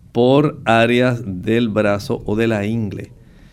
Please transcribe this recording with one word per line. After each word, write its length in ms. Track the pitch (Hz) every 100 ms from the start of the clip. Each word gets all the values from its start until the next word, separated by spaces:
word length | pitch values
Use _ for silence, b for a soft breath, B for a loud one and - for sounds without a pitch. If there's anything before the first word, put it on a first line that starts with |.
| -
por 500 | 117 123 139 151 - -
áreas 580 | 113 117 120 123 120 117
del 440 | 92 90 117 120
brazo 540 | 104 104 101 - 120 -
o 100 | 107
de 120 | 113
la 180 | 107 101
ingle, 460 | 117 104 101 - - b b b